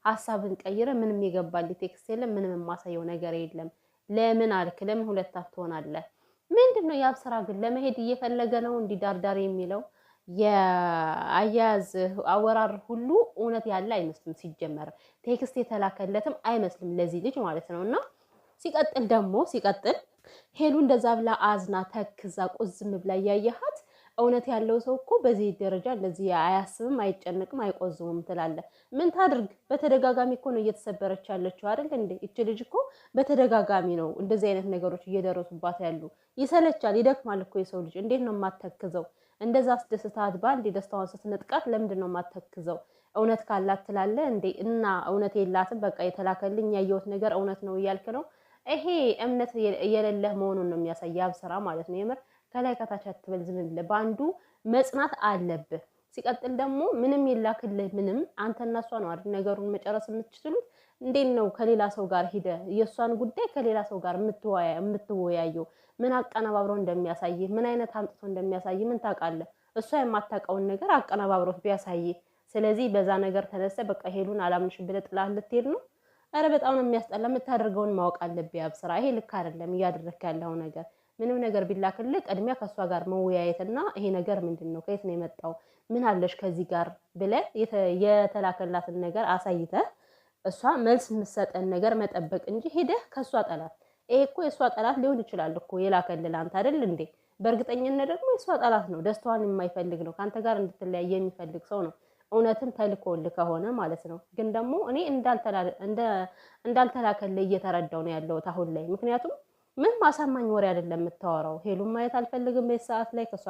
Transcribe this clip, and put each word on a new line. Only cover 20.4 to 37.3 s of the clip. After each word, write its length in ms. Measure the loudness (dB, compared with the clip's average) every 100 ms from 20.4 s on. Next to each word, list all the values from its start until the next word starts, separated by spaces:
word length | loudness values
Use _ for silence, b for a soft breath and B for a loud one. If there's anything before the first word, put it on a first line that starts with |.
| B 0
ሄሉ 180 | 4 6
እንደዛ 280 | 6 6 4
ብላ 160 | 2 2 4
አዝና 340 | 4 2 0 -4 -4
ተክዛ 500 | -6 -8 -10 -10 -4 -4
ቁዝም 400 | -2 -4 -4 -6
ብላ 180 | -4 -2
እያየሃት 640 | 0 2 2 2 0 -4 -6 b b b 2
እውነት 260 | 4 4 2
ያለው 300 | 0 2 2
ሰው 160 | 2
እኮ 180 | -2 2 4
በዚህ 300 | 6 4 2
ደረጃ 320 | 0 -2 -2 -2
እንደዚህ 380 | -2 -2 -2 0
አያስብም፣ 640 | 4 4 4 0 -4 -2 0
አይጨነቅም፣ 640 | 0 -2 -4 -4 -4 -4
አይቆዝምም 600 | -4 -2 -4 -4 -6 -6
ትላለህ። 420 | -4 -4 -4 -4 -10 b b
ምን 160 | 2 2
ታድርግ? 380 | 6 6 4 0 -8 -4
በተደጋጋሚ 640 | 0 4 6 6 4 2
እኮ 140 | 0 -2
ነው 120 | 0
እየተሰበረች 640 | 0 -2 -6 -4 -4 -4 -6
ያለችው 400 | -4 -4 -4 -2
አይደል 200 | -2 -2
እንዴ? 200 | -2 -4 -6
እች 140 | -8 -2
ልጅ 200 | -2 -2
እኮ 140 | -2 -2 -2 B B
በተደጋጋሚ 720 | 2 4 6 6 6 4 2 2 0
ነው 120 | -2 -4
እንደዚህ 300 | 0 2 2
አይነት 200 | 2 0
ነገሮች 340 | -2 -2 -4
እየደረሱባት 760 | -4 -2 0 -2 -6 -6 -4 -4
ያሉ። 220 | -4 -6 -8 b b -4
ይሰለቻል፣ 580 | 4 6 6 4 2 4
ይደክማል 460 | 4 4 0